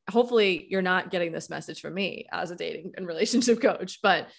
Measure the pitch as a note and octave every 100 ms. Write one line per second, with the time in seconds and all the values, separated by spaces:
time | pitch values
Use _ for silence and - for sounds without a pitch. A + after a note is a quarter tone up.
0 | - A3 A#3+ A#3+ G3+ F3 - F#3+ F#3 F#3
1 | - F3+ E3 D#3+ - D3+ D#3+ D#3+ D3 F3
2 | G3 - - - E3+ F3 E3 D#3 F3+ -
3 | F3+ D#3+ A3 A#3+ A#3+ A#3 B3 F3 F#3+ -
4 | G3+ E3+ -